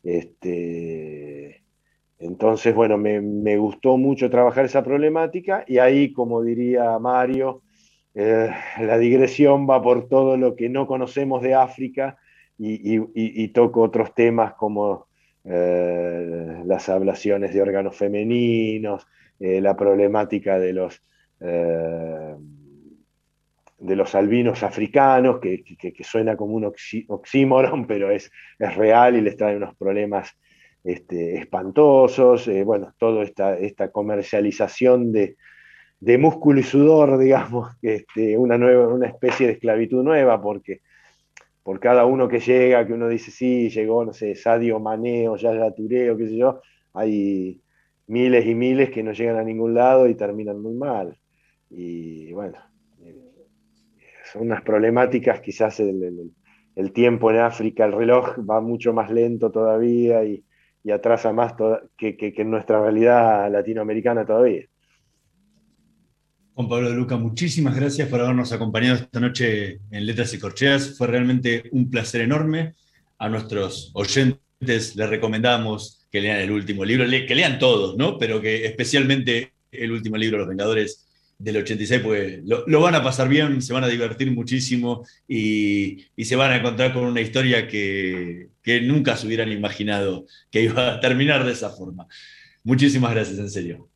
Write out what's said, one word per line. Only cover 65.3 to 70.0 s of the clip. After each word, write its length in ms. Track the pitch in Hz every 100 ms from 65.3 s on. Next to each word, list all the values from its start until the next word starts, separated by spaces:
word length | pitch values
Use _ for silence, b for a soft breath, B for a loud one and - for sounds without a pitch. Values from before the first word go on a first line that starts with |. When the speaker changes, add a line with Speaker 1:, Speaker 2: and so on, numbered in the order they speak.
| _ _ _ _ _ _ _ _ _ _ _ _
Speaker 2:
Juan 140 | - 113
Pablo 180 | 120 120
de 80 | 120
Luca, 220 | 123 120
muchísimas 580 | 113 - 175 170 139 123
gracias 320 | 143 139 139
por 100 | 123
habernos 300 | 123 127 120
acompañado 440 | 117 110 110 123 120
esta 240 | - 117
noche 600 | 120 123 120 107 101 - -
en 160 | 104